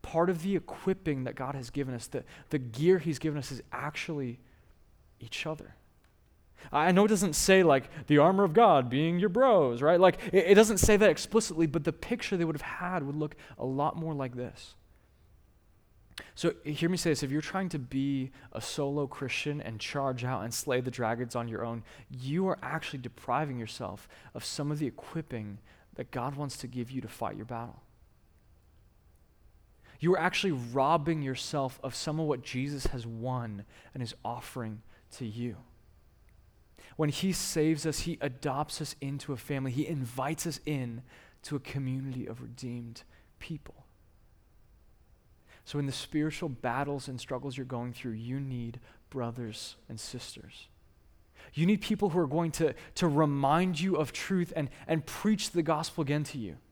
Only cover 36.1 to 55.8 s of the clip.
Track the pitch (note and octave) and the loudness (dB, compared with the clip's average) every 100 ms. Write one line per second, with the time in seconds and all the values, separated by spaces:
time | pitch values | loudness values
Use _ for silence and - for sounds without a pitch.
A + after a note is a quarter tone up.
36.1 | _ - - - _ _ - - - D3+ | _ -20 -20 -20 _ _ -20 -18 -2 -2
37.1 | - F#3+ E3 - E3 D#3 D#3 D#3+ D3+ E3+ | 0 0 0 -2 2 2 2 0 -2 -4
38.1 | E3 C#3 B2 D3 C3 D3+ - D3+ - C#3 | -4 -6 -4 -4 -2 -4 -6 -8 -8 -8
39.1 | C#3 - B2+ - C#3+ C3+ B2 D3 D#3 B2+ | -6 -6 -8 -4 -4 -2 -2 -2 -2 -4
40.1 | B2+ C3 D#3+ F3 D3 - D3 B2 A#2 - | -4 -4 -2 -4 -6 -4 -4 -4 -8 -14
41.1 | - - _ - C#3+ - C#3 C3 C3 C3+ | -20 -20 _ -8 -8 -6 -6 -4 -4 -4
42.1 | B2+ - A#2 A#2+ A#2+ B2+ A#2+ A#2 A2+ - | -6 -8 -10 -14 -10 -8 -8 -10 -16 -20
43.1 | - _ _ - D#3 - - - _ - | -20 _ _ -12 -12 -12 -20 -20 _ -20
44.1 | _ - - _ - - - - _ _ | _ -20 -20 _ -20 -20 -20 -20 _ _
45.1 | _ _ _ _ - - C#3+ C#3 C3 - | _ _ _ _ -20 -8 -4 -4 -4 -4
46.1 | D3+ D#3 D3+ E3 B2 B2 B2 C#3+ C#3+ C3+ | -2 -2 -2 -6 -4 -4 -2 -2 -4 -6
47.1 | B2+ - B2+ C3+ B2+ B2+ B2 B2 A#2 B2+ | -10 -6 -6 -6 -8 -6 -6 -6 -8 -8
48.1 | A2 A#2 C3+ C#3 B2 A#2 A#2+ - - _ | -8 -6 -6 -4 -6 -6 -10 -18 -20 _
49.1 | C3 A#2 A#2 A2+ G#2+ - - - A2+ - | -6 -6 -6 -8 -8 -12 -16 -16 -12 -10
50.1 | B2 - - G2 - - - - - - | -12 -12 -16 -18 -20 -20 -20 -20 -20 -20
51.1 | - _ - - - E3+ G#3 - G#3 G#3 | -20 _ -20 -12 0 2 2 0 0 2
52.1 | D#3+ C#3 D3+ E3+ - D#3 A#2+ - - F3 | 2 2 2 0 0 0 0 -12 0 2
53.1 | D3 D#3 C#3+ C#3 D#3+ F#3 D#3+ F#3+ D#3 D3+ | 6 4 4 4 4 2 0 0 2 0
54.1 | - - F#3+ E3+ - C#3+ - - D#3+ - | -4 -2 0 0 -2 -4 -6 -2 -2 -2
55.1 | - G#3 G#3 - F3 D#3+ D3+ | -2 2 2 0 0 2 0